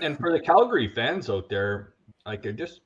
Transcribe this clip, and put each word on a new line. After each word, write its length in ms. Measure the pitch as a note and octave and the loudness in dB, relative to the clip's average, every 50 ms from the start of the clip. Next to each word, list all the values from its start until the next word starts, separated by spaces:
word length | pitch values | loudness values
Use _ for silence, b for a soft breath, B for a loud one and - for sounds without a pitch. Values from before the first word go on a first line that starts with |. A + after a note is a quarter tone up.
| - | -6
and 160 | D3+ - - | -6 -6 -2
for 120 | E3+ E3+ | -2 0
the 100 | E3 D#3 | 0 0
Calgary 480 | - E3 E3+ G3+ A#3+ A#3+ A#3 D3+ A2+ G2 | 4 6 6 6 6 6 4 0 0 0
fans 420 | - A#2 A2+ C#3 F3+ G3 B2+ A#2 | -2 -2 -2 0 -2 -2 -4 -4
out 180 | G2+ F#2+ F#2 - | -4 -4 -4 -4
there, 460 | G2+ G2 G2+ G2+ G2+ G#2 G#2 - _ _ _ _ - _ - | -4 -2 -2 -2 -2 -4 -8 -14 _ _ _ _ -20 _ -14
like, 200 | G#2+ A2 G#2 - | -12 -12 -10 -8
I 60 | - G#2 | -10 -8
just, 300 | A2+ F3 - - - _ | -6 -8 -10 -10 -18 _